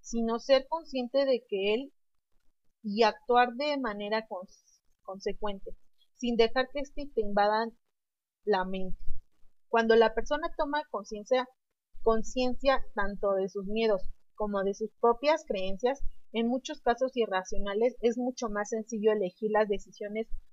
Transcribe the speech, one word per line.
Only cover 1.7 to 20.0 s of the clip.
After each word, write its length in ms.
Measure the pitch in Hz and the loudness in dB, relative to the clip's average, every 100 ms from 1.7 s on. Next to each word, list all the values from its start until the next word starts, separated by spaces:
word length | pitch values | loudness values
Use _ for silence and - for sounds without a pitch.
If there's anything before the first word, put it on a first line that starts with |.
él 180 | 214 277 _ _ _ _ _ _ _ _ _ | 0 -4 _ _ _ _ _ _ _ _ _
y 200 | 214 202 | -8 2
actuar 520 | 220 214 - 240 247 | 2 2 0 4 4
de 220 | 233 294 285 | 0 -4 -2
manera 480 | 247 208 208 214 220 | -4 -6 -4 -4 -4
cons-, 520 | 190 190 - _ _ _ _ | -14 -14 -20 _ _ _ _
consecuente, 760 | - 196 208 202 214 196 - - - _ _ | -16 -8 -6 -4 -4 -6 -8 -12 -16 _ _
sin 220 | _ 240 233 | _ -4 2
dejar 320 | 226 254 254 | 2 2 -2
que 100 | 285 | -4
este 260 | 285 - 285 | -8 -8 -6
te 100 | - | -2
invada 460 | 208 202 208 214 226 - _ _ _ _ _ _ | 0 2 2 2 -2 -8 _ _ _ _ _ _
la 200 | - 190 | -2 0
mente. 340 | 185 190 185 - - - - _ - _ _ | 0 -2 -2 0 2 0 0 _ -20 _ _
Cuando 280 | 233 226 233 | 0 6 6
la 180 | 220 | 6
persona 380 | 220 226 294 339 - | 2 -2 -2 -2 -4
toma 280 | 294 294 302 | -2 -2 -6
conciencia, 580 | 262 - 208 208 254 254 _ _ _ _ - | -10 -10 -14 0 0 0 _ _ _ _ 0
conciencia 840 | - 226 214 - 254 247 269 262 - | 2 4 2 0 0 2 4 4 2
tanto 380 | 220 202 202 202 | 0 -2 0 0
de 160 | 196 190 | 0 -2
sus 180 | 202 196 | -6 -4
miedos 440 | 214 226 196 - - - | 0 2 2 0 -4 -14
como 280 | - 214 202 | -8 -4 -2
de 120 | 196 | -2
sus 160 | 202 220 _ | -4 -8 _
propias 440 | 233 233 285 311 311 | 2 2 2 0 0
creencias, 560 | 202 190 190 247 269 - - - | -4 0 0 0 2 0 -2 -8
en 160 | 226 233 | -2 0
muchos 320 | 254 - 302 | -2 -4 -4
casos 340 | - 240 262 | 0 0 0
irracionales, 800 | 254 214 190 185 196 202 196 240 240 | 0 0 0 0 0 2 2 0 2
es 160 | 233 233 | -2 0
mucho 320 | 247 254 233 | -4 -4 -6
más 220 | 202 208 | -4 -4
sencillo 420 | 220 214 226 214 | -6 -6 0 0
elegir 380 | 214 185 - 214 | 2 -2 -4 0
las 160 | 208 214 | 2 2
decisiones 600 | 196 190 - | -2 -6 -14